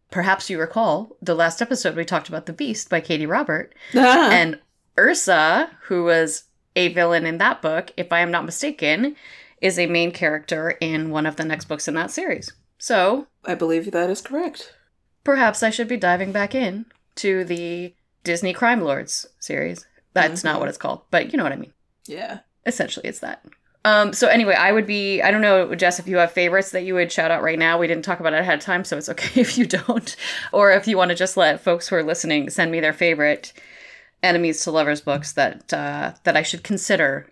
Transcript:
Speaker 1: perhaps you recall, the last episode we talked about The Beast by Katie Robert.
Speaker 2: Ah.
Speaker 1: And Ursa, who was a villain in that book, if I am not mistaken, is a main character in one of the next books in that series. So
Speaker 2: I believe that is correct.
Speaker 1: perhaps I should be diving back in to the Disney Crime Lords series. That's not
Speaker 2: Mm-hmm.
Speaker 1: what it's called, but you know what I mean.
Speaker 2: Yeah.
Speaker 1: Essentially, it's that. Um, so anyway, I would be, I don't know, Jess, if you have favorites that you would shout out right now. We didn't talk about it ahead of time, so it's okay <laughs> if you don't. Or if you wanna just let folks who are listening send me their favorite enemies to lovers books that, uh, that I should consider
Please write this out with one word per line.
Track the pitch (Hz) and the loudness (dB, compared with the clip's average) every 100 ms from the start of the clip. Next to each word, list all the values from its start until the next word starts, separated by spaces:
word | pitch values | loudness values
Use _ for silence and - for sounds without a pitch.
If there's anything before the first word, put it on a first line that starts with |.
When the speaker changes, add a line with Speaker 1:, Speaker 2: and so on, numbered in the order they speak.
| _ | _
Speaker 1:
perhaps | 185 185 190 - | -2 0 0 -2
you | 170 | -4
recall, | 165 220 214 156 220 - | -4 0 0 0 -4 -8
the | 175 | -2
last | 165 165 - | 0 0 0
episode | 233 262 170 160 | -4 -2 -2 -4
we | |
talked | 170 165 - | -4 -4 -4
about | 165 170 | -10 -10
The | |
Beast | 165 277 214 - | -8 -8 -8 -4
by | 165 | -4
Katie | 160 156 151 | -2 -4 -2
Robert. | 208 294 156 - _ - | -2 -2 -4 -6 _ -2
Speaker 2:
Ah. | 254 254 262 294 | 4 6 6 6
Speaker 1:
And | 180 165 160 _ _ _ - | 4 2 -4 _ _ _ 2
Ursa, | 220 339 - 170 156 165 330 - | 2 2 2 4 4 2 0 -6
who | - 180 | -6 -2
was | 170 165 160 151 - _ _ 185 | 2 2 2 -4 -12 _ _ -2
a | 180 | 0
villain | 170 170 170 165 | 2 2 2 0
in | 165 | 0
that | 214 262 | 0 0
book, | 160 160 185 - | -2 -4 -4 -8
if | 175 | -2
I | 170 | 0
am | 175 | 0
not | 170 | -2
mistaken, | 160 - 294 294 147 160 277 294 - - - _ | -4 -6 -6 -2 -2 0 -2 -6 -16 -20 -20 _
is | 185 180 | -2 0
a | 170 | 0
main | 170 170 | 0 0
character | 170 160 151 - 160 160 - | -2 -2 -2 -4 -4 -4 -4
in | 165 156 160 | -4 -2 -2
one | 156 156 | -2 -2
of | 151 | -4
the | |
next | 160 156 - | -4 -6 -6
books | 151 - | -8 -6
in | |
that | 160 175 | -4 -6
series. | - 370 - - - _ _ | -6 -6 -6 -10 -20 _ _
So | - 220 185 262 294 _ | 0 2 2 0 -4 _
Speaker 2:
I | 180 | -8
believe | 175 165 165 196 | -2 0 0 0
that | 175 175 | -2 -2
is | 202 | -2
correct. | - 277 349 - - _ _ _ _ _ | -6 -6 -6 -8 -18 _ _ _ _ _
Speaker 1:
perhaps | - 277 233 208 | -2 2 2 2
I | 226 | -2
should | 220 226 | -2 -4
be | 247 | -2
diving | 185 180 190 | 0 0 0
back | 202 202 | -4 -4
in | 262 220 196 226 _ _ - | -2 -4 -6 -12 _ _ -6
to | 202 190 | -2 -2
the | 175 170 170 175 175 - _ _ | -2 -6 -6 -8 -10 -14 _ _
Disney | 175 170 185 | -6 -2 -2
Crime | 175 233 226 | 0 2 2
Lords | 160 135 135 - - _ | 0 -2 -4 -8 -10 _
series. | - 143 156 175 - _ _ | -8 -6 -6 -8 -16 _ _
That's | 185 156 170 | 0 0 0
not | 160 | -4
Speaker 2:
Mm-hmm. | 151 | -2
Speaker 1:
what | 143 | -4
it's | - | -6
called, | 143 - _ | -8 -8 _
but | 170 - | -2 0
you | 294 | -2
know | |
what | 156 | -2
I | 139 | -4
mean. | - _ _ _ - | -10 _ _ _ -16
Speaker 2:
Yeah. | 156 - 190 - _ | -12 -12 -14 -20 _
Speaker 1:
Essentially, | 233 233 - - - | -6 -4 -4 -6 -10
it's | - | -10
that. | - - - - _ _ | -12 -12 -16 -20 _ _
Um, | 214 208 202 | 4 4 4
so | 190 233 | 4 4
anyway, | 220 208 | 6 6
I | 160 185 | 4 6
would | 214 208 | 4 2
be, | 208 196 190 | -2 -2 2
I | 190 | 2
don't | 214 | 4
know, | 208 190 170 | 4 4 4
Jess, | 170 180 180 | 2 0 0
if | 180 | 0
you | 180 | 2
have | 170 | 2
favorites | 175 175 190 190 | 2 2 2 0
that | 185 | -4
you | 180 | -2
would | 180 175 | 0 0
shout | - 160 | 0 0
out | 165 | 2
right | 160 165 | 0 2
now. | 165 170 | 2 2
We | 170 | 2
didn't | 165 | 0
talk | 175 175 | -2 -2
about | 160 | 0
it | 156 | 0
ahead | 180 151 | 2 0
of | |
time, | 190 180 | 0 -4
so | 190 151 | -2 -6
it's | 160 | -6
okay | - - 254 | -6 -2 2
<laughs> | |
if | 240 240 | 2 2
you | 233 | 0
don't. | 175 - 226 - - - - - | 0 -2 -4 -6 -10 -10 -8 -2
Or | 202 202 | 4 6
if | 196 208 | 6 4
you | 190 | 2
wanna | 180 | 2
just | 175 185 196 | 2 0 4
let | 156 151 | 4 4
folks | - 170 - | 0 0 0
who | 180 | -2
are | |
listening | 156 160 165 147 139 | 0 -2 -2 -2 -2
send | 190 165 | -2 0
me | 165 | 0
their | 156 | -2
favorite | 151 170 156 147 - - - - - - - _ _ | 0 0 2 2 0 -6 -20 -20 -20 -20 -20 _ _
enemies | 185 170 170 156 | 0 2 0 -2
to | - | -2
lovers | 156 147 151 | 0 0 0
books | 147 143 147 | -2 -4 -4
that, | - 127 - - | -2 -2 -2 -8
uh, | 151 143 147 143 - | -6 -6 -6 -8 -4
that | - 156 | 0 0
I | |
should | 160 170 | 0 -4
consider | - 196 - 185 143 139 - | -4 -4 0 2 2 0 -8